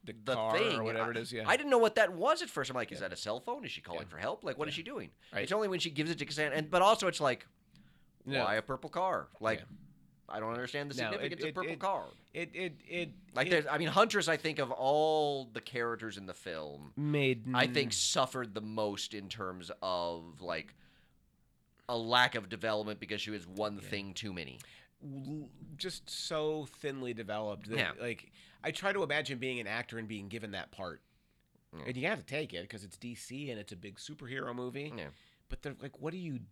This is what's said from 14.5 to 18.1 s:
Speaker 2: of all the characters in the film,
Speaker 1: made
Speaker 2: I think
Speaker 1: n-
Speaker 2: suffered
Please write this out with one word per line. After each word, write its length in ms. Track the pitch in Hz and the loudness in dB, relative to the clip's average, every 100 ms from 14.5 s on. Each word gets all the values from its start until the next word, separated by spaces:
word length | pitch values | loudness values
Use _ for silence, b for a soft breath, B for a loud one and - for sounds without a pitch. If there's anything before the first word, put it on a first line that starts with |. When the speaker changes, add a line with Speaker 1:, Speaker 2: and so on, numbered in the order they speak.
| 147 | 0
Speaker 2:
of 100 | 131 | 0
all 760 | 127 131 151 156 156 147 139 123 | 2 4 6 6 6 4 2 -4
the 80 | 113 | -10
characters 560 | - 123 117 113 113 98 | -4 -2 0 -2 -6 -8
in 100 | 92 | -10
the 60 | |
film, 580 | 90 95 80 76 73 73 - | -10 -6 -6 -6 -8 -10 -2
Speaker 1:
made 460 | 147 147 135 123 113 | 2 6 6 4 2
Speaker 2:
I 120 | 123 131 | 2 4
think 220 | 123 127 | 2 2
Speaker 1:
n- 20 | |
Speaker 2:
suffered 640 | - - | 2 2